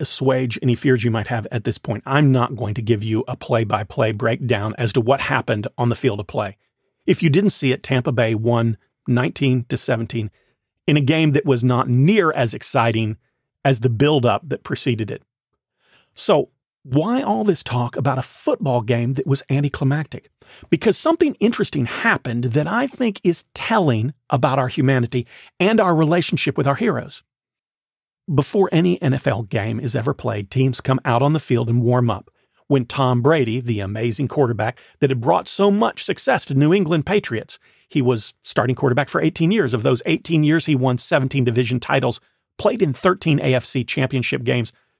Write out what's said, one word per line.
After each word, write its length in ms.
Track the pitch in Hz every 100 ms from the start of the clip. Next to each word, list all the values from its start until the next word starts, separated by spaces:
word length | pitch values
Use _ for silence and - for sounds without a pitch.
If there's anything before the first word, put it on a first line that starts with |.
assuage 580 | 143 - 131 131 127 -
any 120 | 127
fears 300 | 117 143 127
you 60 | 117
might 160 | 110 101
have 200 | 120 107
at 120 | 120
this 120 | 120 -
point. 260 | - 107 -
I'm 260 | 139 147
not 240 | 131 120 113
going 160 | 107
to 80 | 107
give 220 | 110 107
you 200 | 110 110 127
a 80 | 131
play-by-play 760 | - 120 110 104 104 - 110
breakdown 640 | 104 113 113 127 110 107 113
as 160 | 117
to 80 | 131
what 180 | 110 139
happened 480 | - 135 - 107 104 -
on 140 | 120
the 40 |
field 240 | 117 120 104
of 80 | 104
play. 300 | 127 101 - _ _ _ _
If 180 | - 180
you 60 | 170
didn't 220 | 147 202
see 200 | - 139
it, 120 | 123
Tampa 280 | - 131 135
Bay 240 | 120 113
won 440 | 110 113 117 117 107 _ _ -
nineteen 580 | 123 143 - 139 127
to 120 | 120 139
seventeen 540 | - 117 110 117 110 _ _ _ _ _ -
in 100 | 151
a 60 |
game 300 | 135 160 156
that 120 | 143
was 180 | - 123
not 280 | 123 123 131
near 420 | 123 147 214 165
as 220 | 143 120
exciting 640 | - - 139 117 113 110 110 _ _ _ _ 139
as 140 | 123
the 100 | 123
build-up 580 | 110 147 151 117 101 135
that 160 | -
preceded 460 | - 127 147 113 104
it. 120 | - _ _ _ _ _ _ _ _ _
So, 340 | - - 160 - _ _ _
why 380 | 139 135 185 247
all 240 | 233 220
this 180 | 208 165
talk 340 | - 123 120 -
about 220 | 131 123
a 40 |
football 580 | - - - 262 143 123
game 320 | 107 120 120
that 140 | 135 -
was 160 | 135 -
anticlimactic? 800 | 135 143 - 135 147 151 - - _ _ - -
Because 260 | 165 226 233
something 380 | 311 330 311
interesting 500 | - 214 - - 151
happened 600 | 120 - 139 110 - 117
that 220 | 120 123 151
I 200 | 226 269
think 340 | - 240 196
is 220 | 180 170 -
telling 640 | - - 226 160 110 120 - -
about 280 | 135 135 135
our 100 | 127
humanity 580 | - 131 131 120 127 120 - - -
and 200 | 185 226
our 140 | 190
relationship 640 | 160 156 175 - 160 - 147
with 100 | 139
our 100 | 139
heroes. 460 | 226 127 147 - _ _ _ _ _ _ _ _ _ _ -
Before 360 | 143 143 214 190
any 280 | 165 175 175
N 100 | 143
F 140 | 135 139
L 160 | 117
game 360 | 110 113 104 110
is 160 | 131
ever 200 | 120 120
played, 360 | - 123 104 101
teams 300 | 131 135 123
come 180 | - -
out 160 | 151 117
on 140 | 139
the 60 | 156
field 280 | - 120 117
and 140 | 120
warm 260 | 120 123 120
up. 220 | 98 - _ _ _ -
When 180 | 139 120
Tom 340 | - 127 123
Brady, 400 | 131 160 117 120
the 200 | 120 107
amazing 480 | 98 104 120 113 131
quarterback 500 | - 127 113 110 - - -
that 100 | 139
had 100 | 127
brought 260 | 120 175 -
so 240 | - 202
much 340 | 202 226 -
success 420 | - - - 226 -
to 80 |
New 180 | 135 151
England 320 | 196 160 170
Patriots, 540 | 143 202 - 110 - - _ _ _
he 140 | 147
was 320 | 123 117 - -
starting 340 | - - - 123
quarterback 340 | 139 127 139
for 100 | 170
eighteen 300 | 156 - 165
years. 240 | 220 135
Of 80 | 117
those 180 | 110 123 -
eighteen 360 | 160 - 165
years, 220 | 151 160
he 100 | 156
won 220 | 139 131 123
seventeen 480 | - 151 135 139
division 360 | 123 117 117 123
titles, 380 | - 143 127 - _ _ _ -
played 240 | 302 247
in 140 | 170
thirteen 460 | 127 185 185 165 147
A 140 | 143
F 120 | 127 -
C 180 | 135
championship 580 | 120 - 131 135 117 127
games, 300 | 120 123 113 - _